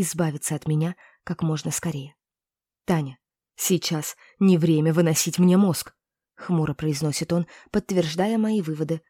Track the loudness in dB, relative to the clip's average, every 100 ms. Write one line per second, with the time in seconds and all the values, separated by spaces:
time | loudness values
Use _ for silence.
0 | -4 -2 -2 -2 -6 -6 -2 0 -2 -6
1 | -16 _ -10 -4 -2 -2 -4 -6 -6 -8
2 | -10 _ _ _ _ _ _ _ -2 0
3 | -2 -8 _ _ _ -8 -2 -2 -2 -4
4 | -6 -12 -14 0 4 4 4 4 4 2
5 | 2 2 -2 2 4 6 4 0 -6 _
6 | _ _ _ -16 -4 -2 0 -2 -4 -2
7 | -2 -4 -2 -2 -2 -8 -6 -6 -2 0
8 | 0 0 -2 0 0 0 -2 -4 -4 -6
9 | _